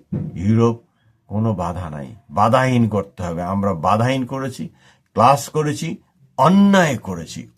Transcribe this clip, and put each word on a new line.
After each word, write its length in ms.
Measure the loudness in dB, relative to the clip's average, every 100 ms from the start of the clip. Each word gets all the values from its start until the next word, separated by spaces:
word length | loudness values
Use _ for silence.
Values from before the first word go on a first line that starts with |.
| -8 -8 -8 -4
ইউরোপ, 460 | 2 4 4 0 _ _ _ _ -8
কোনো 260 | -4 -2
বাধা 360 | -2 -4 -6 -8
নাই। 260 | -10 -14 -18 _
বাধাহীন 600 | 0 2 4 2 2 2
করতে 340 | 0 -6 -8
হবে। 180 | -8 -6
আমরা 320 | -4 -2 -2
বাধাহীন 520 | -2 0 2 2 0 -4
করেছি, 440 | -6 -8 -10 -14 _ _ _ _
ক্লাস 360 | 2 4 4 0
করেছি, 480 | -4 -4 -4 -8 -10 _ _ _ 0
অন্যায় 600 | 4 6 6 6 2 0
করেছি, 520 | -6 -10 -10 -14 -16